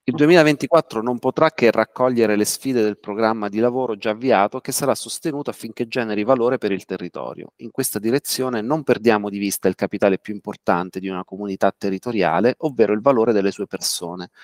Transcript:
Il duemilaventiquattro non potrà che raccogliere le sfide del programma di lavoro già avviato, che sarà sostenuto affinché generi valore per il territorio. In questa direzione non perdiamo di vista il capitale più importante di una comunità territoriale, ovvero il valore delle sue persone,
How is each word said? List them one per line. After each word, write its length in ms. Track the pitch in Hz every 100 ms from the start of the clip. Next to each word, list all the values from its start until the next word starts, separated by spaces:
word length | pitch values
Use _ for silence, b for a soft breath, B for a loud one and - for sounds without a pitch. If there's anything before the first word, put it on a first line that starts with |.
Il 100 | -
duemilaventiquattro 880 | 123 151 175 151 143 135 165 - 113
non 180 | 117 120
potrà 320 | 131 - 156
che 200 | - 117
raccogliere 640 | 110 110 - 127 123 110 104
le 80 |
sfide 400 | 104 - 135 123
del 160 | 107 101
programma 480 | - 101 110 113 104
di 120 | 101
lavoro 360 | 120 123 127 104
già 140 | 113
avviato, 500 | 107 131 101 101 131
che 140 | -
sarà 200 | 131 139
sostenuto 560 | 110 113 - 165 143 135
affinché 380 | - 117 - 117
generi 380 | 131 113 104 104
valore 320 | 131 120 131
per 160 | 104
il 100 | 95
territorio. 720 | - 92 87 78 62 76 85 -
In 120 | 117
questa 260 | - 131 107
direzione 600 | 107 135 - - 127 120
non 240 | 107 156
perdiamo 460 | 135 113 110 107 101
di 80 | 101
vista 320 | 101 - 95
il 60 | 90
capitale 440 | 98 101 101 95
più 140 | -
importante 680 | 104 - - - 90 90 95
di 80 | 95
una 160 | 92
comunità 480 | 92 95 104 95 98
territoriale, 840 | - 101 95 123 113 87 82 113 123
ovvero 340 | 156 127 107
il 80 | 107
valore 320 | 120 127 113
delle 200 | 104 98
sue 160 | 98 101
persone, 640 | 95 - - 87 92 90 B